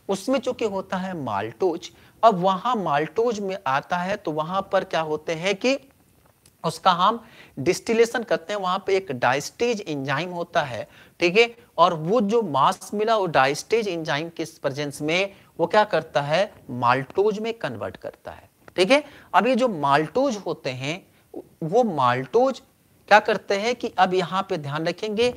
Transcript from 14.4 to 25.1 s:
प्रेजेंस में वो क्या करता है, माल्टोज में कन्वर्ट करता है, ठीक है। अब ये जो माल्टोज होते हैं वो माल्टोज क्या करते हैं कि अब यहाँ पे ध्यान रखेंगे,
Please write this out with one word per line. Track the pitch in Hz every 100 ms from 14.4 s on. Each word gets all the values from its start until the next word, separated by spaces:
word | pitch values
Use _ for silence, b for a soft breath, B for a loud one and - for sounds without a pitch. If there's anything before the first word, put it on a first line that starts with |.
| 156 -
प्रेजेंस | 143 135 147 139
में | 147 180 196 B B -
वो | 165
क्या | 214
करता | 208 - 202 151
है, | 143 165 208 - -
माल्टोज | 123 120 131 135 - 208 208
में | 226
कन्वर्ट | 226 143 107 98 -
करता | - - -
है, | 82 - _ - -
ठीक | 190
है। | 277 294 B B
अब | 180 226
ये | 240
जो | 254
माल्टोज | 165 139 143 156 247 277 208 180
होते | 151 139
हैं | 127 139 180 b b b - - _
वो | 156 220
माल्टोज | 233 151 123 123 131 226 269 - - _ _ _ -
क्या | 208
करते | 214 202 - 196
हैं | 226 247
कि | 233 -
अब | 185
यहाँ | 185 175 185 190
पे | 175
ध्यान | 139 151 165
रखेंगे, | 175 214